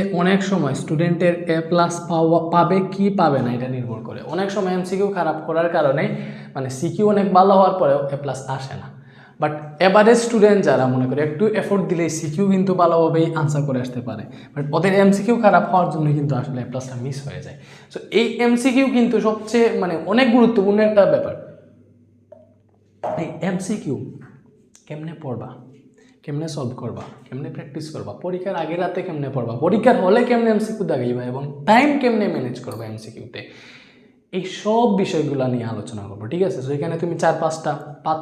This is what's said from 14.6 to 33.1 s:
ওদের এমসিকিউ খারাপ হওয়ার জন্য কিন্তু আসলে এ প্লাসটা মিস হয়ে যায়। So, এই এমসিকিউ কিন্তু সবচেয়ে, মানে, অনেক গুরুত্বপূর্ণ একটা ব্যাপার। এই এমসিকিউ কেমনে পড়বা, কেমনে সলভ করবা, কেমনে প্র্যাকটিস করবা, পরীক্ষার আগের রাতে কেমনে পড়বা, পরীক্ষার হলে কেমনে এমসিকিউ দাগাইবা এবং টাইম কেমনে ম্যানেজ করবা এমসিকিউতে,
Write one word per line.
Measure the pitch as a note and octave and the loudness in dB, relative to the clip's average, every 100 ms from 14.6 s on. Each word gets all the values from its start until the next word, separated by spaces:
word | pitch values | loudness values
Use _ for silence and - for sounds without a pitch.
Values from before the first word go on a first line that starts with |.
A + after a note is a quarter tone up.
| C#3+ D#3+ | -4 0
ওদের | F#3+ | 2
এমসিকিউ | G3 G3 G3+ A3 A#3 | 4 6 4 2 2
খারাপ | G#3+ F3 - | 6 4 4
হওয়ার | F#3 E3+ | 2 2
জন্য | D#3 D3+ D3 | 0 0 0
কিন্তু | C#3 B2 | 0 -2
আসলে | - B2+ | -4 -8
এ | A#2 | -8
প্লাসটা | B2+ - B2 | -8 -10 -10
মিস | B2+ C#3 - | -8 -8 -10
হয়ে | - | -12
যায়। | - - - - - | -14 -18 -20 -20 -16
So, | - - | -16 -2
এই | G3 A#3 A3+ A#3+ | 2 2 2 2
এমসিকিউ | A#3+ C4 B3 C4+ A#3 | 2 2 4 4 4
কিন্তু | A3+ G#3+ G#3+ | 2 2 0
সবচেয়ে, | G#3+ - A#3+ A3+ G3 | -2 -2 2 2 2
মানে, | F3+ D#3+ E3 | -2 -4 0
অনেক | A3 B3 | 2 4
গুরুত্বপূর্ণ | A#3+ A#3 G#3+ G3 G#3 G#3+ | 6 6 4 4 4 4
একটা | G#3 F3 | 6 6
ব্যাপার। | C#3 - - - - - _ _ _ _ _ _ - _ _ _ _ _ _ - D#3+ | 4 0 -8 -14 -20 -20 _ _ _ _ _ _ -20 _ _ _ _ _ _ -8 -6
এই | D#3+ - F3+ | -6 -6 -4
এমসিকিউ | F#3 - - D#3 A#2 C#3+ - - - _ _ _ _ _ | -4 -4 -6 -6 -6 -8 -14 -20 -20 _ _ _ _ _
কেমনে | D3+ D#3+ - | -14 -12 -12
পড়বা, | C#3 A2+ - - - - _ _ _ _ | -10 -10 -10 -18 -20 -20 _ _ _ _
কেমনে | - C#3+ D#3 | -10 -6 -6
সলভ | D3+ B2 - | -6 -8 -8
করবা, | - - - - - | -10 -10 -14 -18 -14
কেমনে | C3 D#3 | -12 -10
প্র্যাকটিস | - - D#3 - | -12 -12 -12 -12
করবা, | A#2+ G2+ - | -12 -12 -10
পরীক্ষার | F3+ F3+ G3 F3 | -8 -6 -6 -6
আগের | D#3 F3 | -6 -4
রাতে | F3 F#3 F3+ | -4 -4 -6
কেমনে | D3+ C3+ B2+ | -6 -6 -4
পড়বা, | A2+ A#2+ | -6 -2
পরীক্ষার | E3 G#3+ B3 - | 0 4 4 4
হলে | F#3 A#3 | 4 2
কেমনে | A#3+ A#3+ A3+ | 2 2 2
এমসিকিউ | G#3+ G#3+ - F3 | 0 -2 -4 -4
দাগাইবা | C#3 B2 B2 | -2 -2 -4
এবং | B2 C3 C#3+ - - | -6 -8 -10 -6 2
টাইম | A3+ D4 C#4+ | 4 4 2
কেমনে | B3 G#3+ G3 | 0 0 -2
ম্যানেজ | D3+ B2+ B2+ C3 | -4 -6 -8 -12
করবা | A2+ A2 | -12 -12
এমসিকিউতে, | A2 - | -12 -14